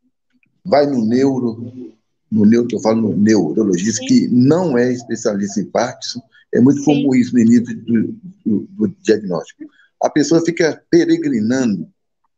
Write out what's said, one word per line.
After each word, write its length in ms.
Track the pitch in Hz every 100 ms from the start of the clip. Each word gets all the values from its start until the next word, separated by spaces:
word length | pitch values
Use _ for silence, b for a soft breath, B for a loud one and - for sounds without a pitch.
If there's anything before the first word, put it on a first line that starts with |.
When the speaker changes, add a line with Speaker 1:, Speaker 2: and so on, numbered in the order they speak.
| _ _ _ _ _ _
Speaker 1:
vai 220 | 90 135 143
no 180 | 131
neuro, 880 | 110 123 135 127 120 110 123 - 117 - _ _ _
no 140 | 110 104
neuro 200 | 117 120
que 100 | 104
eu 40 |
falo, 200 | 110 113 107
no 60 | 85
neurologista, 840 | 104 107 78 85 104 87 104 107
Speaker 2:
Sim. 60 | 269
Speaker 1:
que 220 | 262 90
não 500 | 123 131 160 180 120
é 140 | 123
especialista 680 | 123 - 113 117 101 101 101
em 40 | 90
Parkinson, 540 | 98 123 123 - 120 - b b
é 60 | -
muito 180 | 127 143
Speaker 2:
Sim. 40 | - 143
Speaker 1:
comum 120 | 143
isso 200 | 127 113
no 60 | 123
início 360 | 113 120 113 113
do, 380 | - 113 - - - - -
do, 140 | 101 -
do 180 | 190 107 -
diagnóstico. 640 | - 208 220 - - - 311 b b -
A 60 | -
pessoa 340 | 156 143 165
fica 380 | 165 165 160 139 _
peregrinando, 1000 | 170 165 165 147 120 110 131 123 92 - _ _ _ _